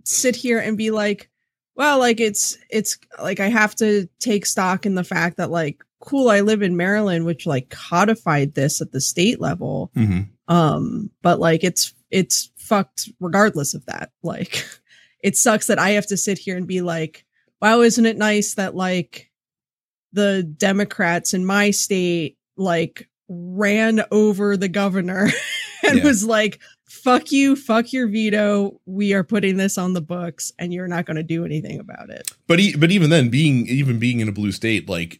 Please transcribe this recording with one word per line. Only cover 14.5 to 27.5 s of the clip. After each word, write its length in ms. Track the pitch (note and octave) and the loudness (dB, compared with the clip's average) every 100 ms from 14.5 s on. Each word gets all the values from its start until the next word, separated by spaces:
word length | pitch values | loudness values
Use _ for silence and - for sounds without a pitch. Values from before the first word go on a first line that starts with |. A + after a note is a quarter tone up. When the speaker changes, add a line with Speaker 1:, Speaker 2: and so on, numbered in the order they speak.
| - - - _ | -8 -10 -18 _
Speaker 1:
<laughs> 280 | _ _ _ | _ _ _
it 140 | G3 - | -2 2
sucks 300 | F3+ D#3+ - | 2 2 0
that 120 | G3 | 0
I 120 | F#3 | 2
have 160 | G#3 G3+ | 0 -2
to 100 | G3 | -4
sit 200 | - F#3 | -4 -4
here 180 | G3 F3+ | -6 -8
and 100 | F3+ | -4
be 140 | F#3 | -4
like, 440 | F3 E3 D#3+ - _ _ _ _ | -2 -4 -8 -10 _ _ _ _
wow, 200 | G#3 A#3 | 2 6
isn't 240 | A#3 G#3 A3+ | 4 4 2
it 120 | G#3+ | 2
nice 380 | G#3+ G#3 G3+ - | 0 2 0 -4
that, 200 | F#3+ F#3 | -6 -4
like, 560 | F#3 F#3 - - - _ _ _ _ _ _ _ _ | -2 -2 -4 -14 -20 _ _ _ _ _ _ _ _
the 300 | G3 G3+ G3 | 0 0 0
Democrats 880 | E3 D3+ F#3+ G3 G3+ - E3+ F3 - | -4 -2 0 0 -2 -2 -2 -2 -2
in 120 | F#3 F#3 | -2 0
my 260 | G3+ G#3 | 2 2
state, 640 | G3+ - F#3+ F3+ E3+ D3+ - _ - | 0 -2 -2 0 -2 -4 -10 _ -4
like, 520 | F#3+ E3+ - - - _ - | -2 0 -2 -8 -20 _ -16
ran 760 | F3 F3 F#3 G#3 G#3 A3+ A3 - | -14 -10 -2 0 2 2 2 2
over 440 | G#3+ G#3+ F#3+ G#3 G3+ | 2 2 2 0 0
the 140 | G3 | -2
governor 600 | G3+ G3+ F#3+ F3+ F#3 G#3 - - - | 0 0 0 -2 0 0 0 -6 -8
<laughs> 260 | - - | -10 -2
and 140 | G#4 B3+ | 2 4
Speaker 2:
Yeah. 60 | |
Speaker 1:
was 200 | C#4+ G#3 | 4 2
like, 360 | A3 A3 G#3+ - - _ _ | 2 2 0 -4 -18 _ _
"Fuck 440 | - C4 B3 - | -4 2 2 2
you, 240 | C#4 C#4 | 2 4